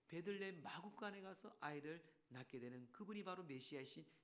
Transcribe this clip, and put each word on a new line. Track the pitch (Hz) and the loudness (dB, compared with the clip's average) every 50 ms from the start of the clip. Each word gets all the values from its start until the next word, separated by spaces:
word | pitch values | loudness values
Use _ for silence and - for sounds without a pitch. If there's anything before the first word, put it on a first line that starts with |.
| _ - | _ -2
베들레헴 | 165 165 170 196 202 196 196 190 185 165 139 | 0 2 4 4 4 4 4 2 0 0 -2
마구간에 | - - 175 175 208 208 - 220 208 196 202 | -2 -2 -2 -2 -4 -2 0 0 0 0 0
가서 | 190 190 190 - - 208 - - | -4 -4 -4 -4 -6 -8 -4 0
아이를 | - 147 151 147 143 151 160 170 160 - - - - - | 2 2 2 2 2 0 0 -2 -4 -10 -16 -20 -12 -6
낳게 | 120 127 127 - - 131 | -4 -4 -4 -2 -2 0
되는 | 117 123 123 123 123 120 123 | 0 0 -2 -2 -4 -6 -6
그분이 | - 208 185 214 208 196 | -6 -2 0 0 2 2
바로 | 185 185 185 180 | 2 2 0 0
메시아이신 | 156 135 131 123 - 147 139 131 135 - 160 160 - - - | 0 0 2 2 2 2 2 0 0 -2 -2 -4 -8 -12 -20